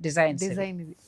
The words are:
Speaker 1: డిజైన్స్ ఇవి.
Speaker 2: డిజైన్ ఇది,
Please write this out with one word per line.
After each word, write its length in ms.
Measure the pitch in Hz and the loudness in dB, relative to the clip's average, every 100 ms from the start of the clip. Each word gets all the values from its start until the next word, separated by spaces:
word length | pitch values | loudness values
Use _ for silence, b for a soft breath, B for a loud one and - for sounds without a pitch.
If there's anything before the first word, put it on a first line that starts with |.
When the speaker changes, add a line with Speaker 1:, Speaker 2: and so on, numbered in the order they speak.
Speaker 1:
డిజైన్స్ 420 | 151 151 160 147 | -2 4 4 2
ఇవి. 80 | 190 | -2
Speaker 2:
డిజైన్ 300 | 180 190 180 | -2 -4 -6
ఇది, 140 | 160 - | -12 -16